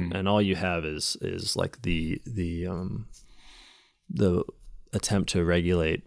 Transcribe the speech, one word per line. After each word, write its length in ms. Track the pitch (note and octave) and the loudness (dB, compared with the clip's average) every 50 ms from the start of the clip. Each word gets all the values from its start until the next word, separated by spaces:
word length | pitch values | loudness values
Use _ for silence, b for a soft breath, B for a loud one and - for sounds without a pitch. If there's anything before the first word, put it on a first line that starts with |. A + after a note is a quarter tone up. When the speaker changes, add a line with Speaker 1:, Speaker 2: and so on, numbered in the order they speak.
| F2+ E2+ | 0 0
Speaker 1:
Mm-hmm. 40 | E2+ | -2
Speaker 2:
and 120 | G2 F#2 G2 | 0 2 4
all 140 | G#2 G#2 | 4 4
you 140 | G#2 F#2+ F#2 | 4 4 2
have 300 | E2 F#2 F#2 F2 E2+ D#2+ | 0 0 0 0 -2 -2
is, 320 | D#2 D2+ D2+ - - - - | -4 -4 -4 -4 -4 -4 -4
is, 340 | - - F2+ F2+ F2+ - - | -6 -6 -6 -6 -4 -4 -2
like, 260 | - - F2+ - - | -2 -2 -2 -4 -4
the, 400 | - - E2+ D#2+ D#2+ D#2+ D#2+ - - | -2 0 0 0 0 -2 -4 -6 -6
the, 420 | - A#2 G2 F2 E2+ E2+ E2+ F2 F2+ | -6 -4 -4 -2 -2 -2 -4 -4 -4
um, 400 | F2+ F2 F#2 F#2+ - A2 A2 - - b b b b b b b b b b b b b b b b b b - | -4 -4 -6 -6 -6 -8 -10 -12 -16 b b b b b b b b b b b b b b b b b b -6
the 340 | - - G#2 F#2 F2 F2+ - - - - - - - - - - - | 0 2 4 4 4 2 0 -2 -8 -16 -16 -18 -18 -18 -10 -6 -4
attempt 360 | G2+ - - G#2 G2 F2 - | -2 0 2 2 2 2 2
to 120 | - F#2+ E2+ | 0 2 2
regulate 600 | E2+ F2 F2 E2+ F2 F2+ E2+ D#2+ D#2+ D#2+ - - | 4 4 4 4 4 4 4 4 2 0 -2 -4